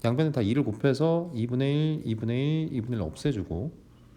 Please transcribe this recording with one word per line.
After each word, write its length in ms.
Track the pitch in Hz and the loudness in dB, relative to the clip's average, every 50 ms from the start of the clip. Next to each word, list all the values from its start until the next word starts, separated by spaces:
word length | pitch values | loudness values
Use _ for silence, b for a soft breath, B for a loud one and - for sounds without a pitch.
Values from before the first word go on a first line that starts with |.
| - | 0
양변에 280 | 113 120 135 160 156 | 0 2 4 2 2
다 100 | 147 131 | 2 2
이를 220 | 107 98 123 147 135 | 2 2 2 2 0
곱해서 680 | 113 101 - - 139 127 123 156 165 165 170 170 175 143 | 0 -2 2 2 2 4 4 4 2 2 2 0 -2 -4
이분의 400 | 113 113 117 123 127 135 139 143 | -4 -2 0 0 0 0 2 2
일, 280 | 151 156 156 156 156 - | 2 2 0 -2 -2 -2
이분의 580 | 117 110 110 117 113 120 127 139 147 156 160 156 | -4 -2 -2 0 -2 0 0 0 0 0 0 -2
일, 100 | - 139 | -2 -2
이분의 240 | 123 107 123 123 110 | -4 -2 -2 -2 -2
일 40 | 87 | -2
없애주고 680 | 73 - - - 151 123 101 87 - 82 85 120 165 - - - B B B B B B | -4 -6 -4 -2 -2 -2 -2 -4 -4 -4 -6 -6 -6 -10 -12 -20 B B B B B B